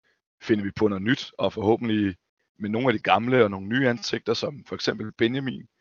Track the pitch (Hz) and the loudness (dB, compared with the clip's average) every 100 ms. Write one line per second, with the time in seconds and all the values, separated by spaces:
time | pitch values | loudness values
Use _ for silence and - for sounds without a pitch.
0 | _ _ _ _ - 110 98 - 107 98 | _ _ _ _ 0 0 0 0 0 0
1 | 101 135 - - 95 113 101 113 120 107 | 0 -2 -4 -4 -4 0 2 2 2 0
2 | 101 90 _ _ _ _ 101 110 131 107 | 0 -4 _ _ _ _ -4 0 0 0
3 | 95 95 117 127 107 98 98 123 135 120 | 2 2 4 4 4 2 -4 0 0 0
4 | - 120 - 113 - 147 - 95 - 110 | -4 -4 -2 -2 -4 -8 -10 -6 -4 -4
5 | 107 - 117 131 135 - - _ | -8 0 0 0 -4 -8 -14 _